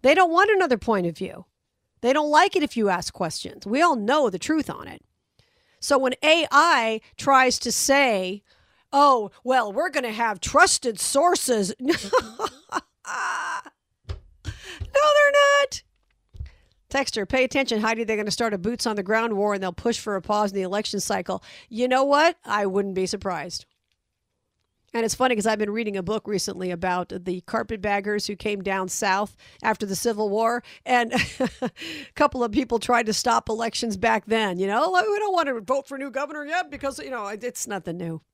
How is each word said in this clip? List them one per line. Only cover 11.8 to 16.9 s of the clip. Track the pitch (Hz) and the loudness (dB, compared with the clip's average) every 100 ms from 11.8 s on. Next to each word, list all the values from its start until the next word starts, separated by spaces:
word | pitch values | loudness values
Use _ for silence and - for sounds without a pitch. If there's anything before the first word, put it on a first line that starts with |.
| 254 330 - 508 220 226 - 269 _ - - _ - 254 359 339 339 339 294 _ _ _ - - _ _ - | -2 -2 2 0 -2 -8 -10 -10 _ -8 -8 _ -12 -6 -4 -4 -6 -8 -12 _ _ _ -14 -14 _ _ -14
No, | - - 349 - 554 605 | -14 -18 -14 -2 2 4
they're | 587 571 | 6 6
not. | 571 571 571 539 - _ _ _ _ _ - - - _ _ | 6 6 4 2 -4 _ _ _ _ _ -14 -14 -16 _ _
Texter, | _ | _